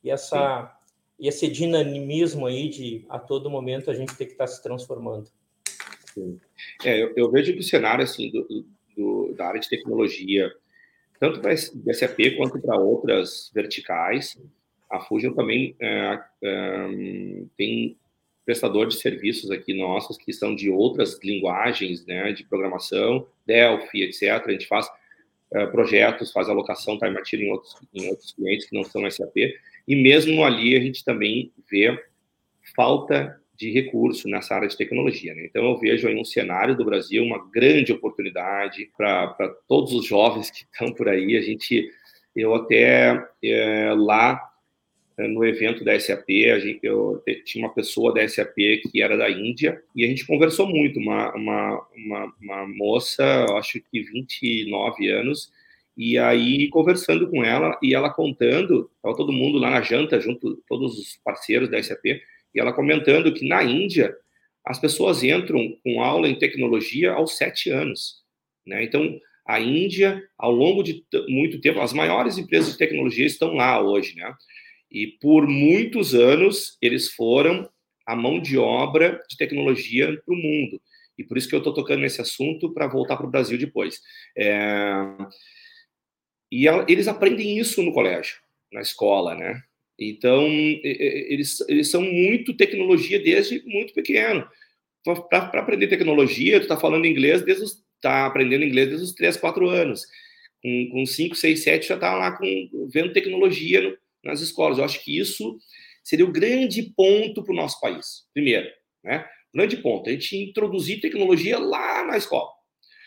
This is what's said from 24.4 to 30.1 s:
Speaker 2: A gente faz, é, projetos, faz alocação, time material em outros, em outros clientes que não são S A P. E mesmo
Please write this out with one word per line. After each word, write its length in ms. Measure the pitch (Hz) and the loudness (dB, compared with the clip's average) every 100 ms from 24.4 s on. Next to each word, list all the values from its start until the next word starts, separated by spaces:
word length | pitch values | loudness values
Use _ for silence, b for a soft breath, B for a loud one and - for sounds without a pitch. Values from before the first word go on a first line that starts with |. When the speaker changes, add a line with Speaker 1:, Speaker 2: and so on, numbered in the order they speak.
| - | -2
Speaker 2:
A 40 | |
gente 140 | 95 - | -6 -2
faz, 220 | 104 - b b b b _ _ | -4 -4 b b b b _ _
é, 140 | 104 101 | -4 0
projetos, 680 | 117 104 104 110 113 110 | 2 4 4 4 2 -4
faz 160 | 101 95 | -2 0
alocação, 500 | 101 101 95 - 107 | -2 -2 -6 -6 -4
time 120 | 95 | -4
material 360 | 95 - 107 101 | -4 -6 -4 -4
em 60 | |
outros, 240 | 101 - - - | -6 -8 -20 -16
em 160 | 95 95 | -10 -8
outros 240 | 95 - | -8 -10
clientes 340 | - 95 107 - | -8 -4 -4 -4
que 80 | |
não 100 | 104 | -6
são 220 | 95 107 101 | -6 -6 -6
S 160 | - | -6
A 40 | - | -6
P. 280 | - 135 B B B - | -2 -2 B B B -2
E 80 | |
mesmo 500 | 139 131 | 4 8